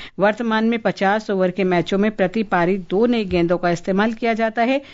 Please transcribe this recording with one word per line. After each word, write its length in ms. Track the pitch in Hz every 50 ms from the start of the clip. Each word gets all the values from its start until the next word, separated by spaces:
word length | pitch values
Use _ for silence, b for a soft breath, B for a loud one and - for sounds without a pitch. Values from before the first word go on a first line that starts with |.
| B B B -
वर्तमान 460 | 190 208 214 208 226 226 214 220 220
में 140 | 226 233 226
पचास 520 | 226 196 180 - 196 190 208 220 220 -
ओवर 200 | 202 190 185 180
के 140 | 180 - 190
मैचों 340 | 185 180 175 170 - 202 190
में 120 | 202 220
प्रति 320 | 214 - 190 180 185 226
पारी 360 | 220 - 196 175 170 175 196 196
दो 280 | 175 - 180 196 233
नई 180 | 240 240 226 214
गेंदों 340 | 185 180 175 170 170 180 170
का 120 | - 175
इस्तेमाल 420 | 170 170 - 202 190 190 214 233
किया 220 | 226 - 247 233 226
जाता 280 | 214 226 220 220 240
है। 200 | 233 247 269 285 285 B